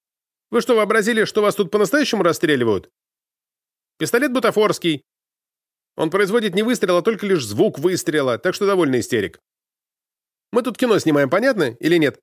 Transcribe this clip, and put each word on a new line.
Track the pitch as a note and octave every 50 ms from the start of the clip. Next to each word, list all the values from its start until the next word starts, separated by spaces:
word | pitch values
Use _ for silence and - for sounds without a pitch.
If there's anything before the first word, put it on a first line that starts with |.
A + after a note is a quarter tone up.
| _ _ _ _ _ _ _ _ _ _
«Вы | G#3+ A#3
что, | A3+ - A#3+
вообразили, | A3 G#3 G3 A3 A3 F#3+ A3 A#3+ A3 G3
что | - - G#3+
вас | G#3 G3+ -
тут | - G#3 D#3+
по-настоящему | - G#3 G#3 - - D4+ C#4+ - - G#3
расстреливают? | F3+ E3+ D3+ - - D#3 D3 B2+ A#2+ A2+ G#2 F#2 - _ _ _ _ _ _ _ _ _ _ _ _ _ _ _ _ _ _ _ _ _ _ _
Пистолет | D#3 C#3+ - B3 C#4 D4
бутафорский. | A#3+ B3+ A#3 G#3+ D#3 G#3 G#3+ G3+ D#3+ - - E3+ D3+ C3 - _ _ _ _ _ _ _ _ _ _ _ _ _ _ _ _ _ _
Он | - D#3 D#3+
производит | D#3 G3 G#3 F3+ G#3 A#3+ G#3+ G#3 E3
не | G3+
выстрел, | A3 A#3+ B3 - G#3 F3+ F3+ F3
а |
только | E3+ A3+ A3+ F3 G#3
лишь | G3 F#3+ D#3 A#2+
звук | G#2 G2+ B2 F#3+ G#3 - C#3
выстрела, | C#3+ F#3 F#3 - - E3+ D#3 D3+ C#3 B2+ A#2 A2
так | - F#3 E3+
что | - G3+
довольно | G3 G3+ F#3 E3+ C#3 B2+ B2
истерик. | G2+ - B2 A2 G2 E2+ - _ _ _ _ _ _ _ _ _ _ _ _ _ _ _ _ _ _ _ _ _ _ _
Мы | - A#3
тут | A#3 B3+ G#3+
кино | - B3+ A#3+ G#3 E3
снимаем, | - D#3+ D3+ C#3+ C#3+ C3
понятно | D3+ G3 A#3+ C#4 B3+ G3+ D#3 A#2+ A#2+ -
или | - D#3 F3
нет? | E3+ D3+ C3 - _